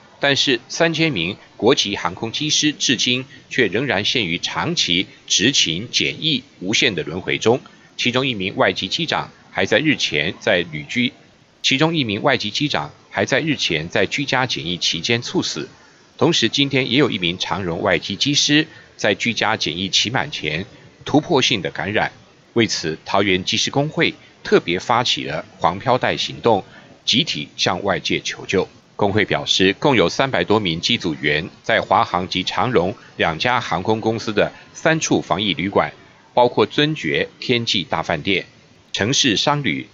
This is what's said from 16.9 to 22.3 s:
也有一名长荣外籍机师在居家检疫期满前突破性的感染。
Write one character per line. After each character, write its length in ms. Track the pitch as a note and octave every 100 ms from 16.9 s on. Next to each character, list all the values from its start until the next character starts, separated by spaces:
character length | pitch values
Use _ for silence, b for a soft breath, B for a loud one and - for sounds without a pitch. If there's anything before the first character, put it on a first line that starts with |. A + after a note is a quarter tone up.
也 80 | B2+
有 140 | B2+
一 40 | G#2+
名 220 | E2+ F2+
长 240 | - F2+
荣 180 | F2+ E2
外 160 | G2+ E2
籍 200 | - G2
机 180 | C#3
师 320 | C#3+ - D3 D3+ B B -
在 180 | A2
居 180 | G2 A#2+
家 240 | G#2+ G#2+ A2
检 220 | E2 E2
疫 100 | F#2+
期 220 | - G#2
满 180 | A#2+ D#2
前 340 | - D#2 D#2 - B B -
突 160 | - C#3+
破 200 | - C#3+
性 220 | - A2
的 80 | D2
感 220 | - E2+
染。 180 | G#2 D2 - -